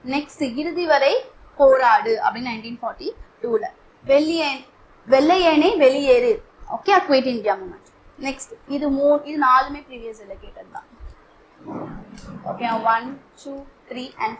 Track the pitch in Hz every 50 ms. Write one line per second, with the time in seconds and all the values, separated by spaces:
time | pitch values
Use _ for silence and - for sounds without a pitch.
0 | - 254 269 294 294 - - - 294 247 226 269 302 339 302 349 349 311 302 285
1 | - 294 415 523 - - - - - - - - 277 269 262 262 254 233 220 208
2 | 220 226 226 208 - 214 202 233 254 247 226 220 214 233 240 - 240 214 - -
3 | 135 392 - - - - _ _ - 240 226 214 208 - - _ _ _ _ _
4 | - - 277 285 311 311 339 330 302 285 269 254 - _ _ _ - _ _ _
5 | _ 226 262 269 294 320 370 381 349 330 311 294 302 381 466 330 277 254 269 285
6 | 285 262 247 240 247 240 208 - - _ _ _ - - 214 226 - 381 403 359
7 | 381 302 277 262 247 262 240 226 202 208 190 190 190 180 - - _ _ _ _
8 | _ - _ - 269 269 262 - - - - - _ - 277 277 294 285 269 269
9 | 285 285 294 294 294 285 311 294 262 254 254 262 262 277 285 294 - - 254 233
10 | 226 226 220 214 208 196 196 - 208 196 - 196 190 - - - - _ - _
11 | - - - - _ _ _ _ _ _ _ _ - - - - - - - -
12 | - - - - - - - - - - - - 240 233 226 220 - 226 226 226
13 | 247 262 277 - - _ _ - - 277 277 277 277 - _ _ _ - 240 254
14 | 254 269 - - 226 226 233 -